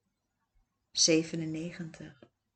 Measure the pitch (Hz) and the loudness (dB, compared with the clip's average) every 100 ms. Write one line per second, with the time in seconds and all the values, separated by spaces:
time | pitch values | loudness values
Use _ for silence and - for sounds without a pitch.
0 | _ _ _ _ _ _ _ _ _ - | _ _ _ _ _ _ _ _ _ 2
1 | - 160 160 165 160 156 170 - 165 - | 6 6 4 -2 -4 -4 -6 -8 -12 -12
2 | 156 - - _ _ | -18 -18 -20 _ _